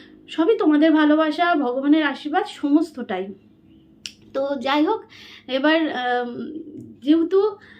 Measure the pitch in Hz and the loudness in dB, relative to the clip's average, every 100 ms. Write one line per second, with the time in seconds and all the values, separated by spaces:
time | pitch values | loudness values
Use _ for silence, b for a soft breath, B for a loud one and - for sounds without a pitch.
0 | B B - - 330 453 339 294 320 311 | B B -10 -2 0 2 4 4 4 4
1 | 294 311 311 302 349 311 247 262 285 311 | 4 2 0 0 0 0 -2 -2 2 2
2 | 285 262 294 359 - - 285 302 339 254 | 2 -4 -4 -4 -4 -6 0 0 0 -8
3 | 233 185 196 - _ _ _ - _ _ | -8 -8 -8 -12 _ _ _ -20 _ _
4 | - - - 269 277 277 262 302 320 440 | -18 -18 -10 -6 -4 -4 -2 0 0 -2
5 | - B B B - 262 294 330 302 254 | -8 B B B -8 -2 2 2 0 -4
6 | 247 247 240 247 226 311 - - - - | -4 -4 -4 -10 -12 -12 -16 -18 -20 -6
7 | 254 330 330 392 415 - B | 0 2 2 0 0 -4 B